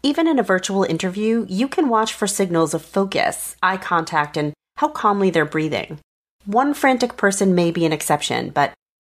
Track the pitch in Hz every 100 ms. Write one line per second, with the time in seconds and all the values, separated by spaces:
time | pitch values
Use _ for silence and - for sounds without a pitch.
0 | 277 294 330 277 196 185 185 196 190 160
1 | 185 190 214 226 190 185 269 - 294 220
2 | 220 - 202 - 190 170 160 160 - 196
3 | 196 - - - - - 185 190 - 170
4 | 160 160 147 156 151 147 _ - 302 302
5 | 214 202 190 165 147 156 156 113 - 151
6 | _ _ _ _ 202 214 277 277 269 254
7 | 247 - 202 196 190 180 170 170 160 156
8 | - 151 - 120 - - 143 - _ _